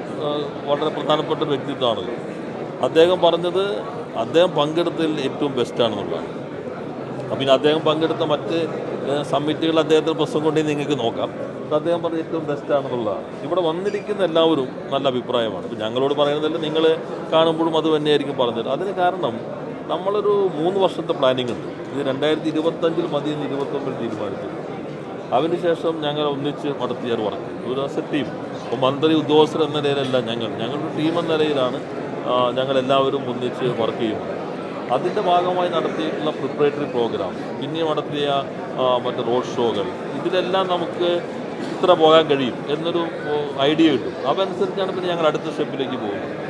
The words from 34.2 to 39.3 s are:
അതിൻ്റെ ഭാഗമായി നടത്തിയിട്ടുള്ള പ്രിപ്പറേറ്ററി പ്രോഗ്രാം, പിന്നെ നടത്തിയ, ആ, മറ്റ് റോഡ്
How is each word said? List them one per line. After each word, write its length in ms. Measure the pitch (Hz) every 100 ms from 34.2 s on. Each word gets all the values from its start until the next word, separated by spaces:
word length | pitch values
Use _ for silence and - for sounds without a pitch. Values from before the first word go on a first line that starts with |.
| - - - - - - -
അതിൻ്റെ 280 | 131 175 196
ഭാഗമായി 480 | 180 175 180 180 175
നടത്തിയിട്ടുള്ള 640 | 165 - 156 156 - 151
പ്രിപ്പറേറ്ററി 540 | - 135 - 147 147
പ്രോഗ്രാം, 480 | 135 127 113 104 92 - - -
പിന്നെ 300 | 135 160 160
നടത്തിയ, 380 | 147 139 147 143 139 135 - - 143
ആ, 20 | 127 123
മറ്റ് 180 | 123 123
റോഡ് 280 | 117